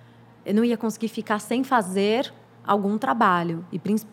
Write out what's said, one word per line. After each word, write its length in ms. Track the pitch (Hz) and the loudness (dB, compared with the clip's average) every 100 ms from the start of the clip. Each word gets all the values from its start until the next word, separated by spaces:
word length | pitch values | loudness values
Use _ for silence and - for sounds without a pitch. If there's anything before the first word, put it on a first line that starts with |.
| - - - - - | -20 -20 -20 -14 -2
Eu 80 | |
não 100 | 208 | 2
ia 120 | 240 226 | 2 0
conseguir 320 | 220 208 220 | -2 -4 -6
ficar 320 | - 214 214 | -6 -4 -4
sem 240 | - 233 | -2 -4
fazer 680 | 262 247 185 190 202 226 277 - - - - | 0 0 2 0 2 2 -2 -8 -20 -10 0
algum 300 | 208 196 220 | 0 0 0
trabalho, 720 | 262 240 214 175 170 165 180 | 0 2 4 4 2 -4 -8
e 60 | 175 | -8
princi-, 280 | 190 214 - | -2 -2 -4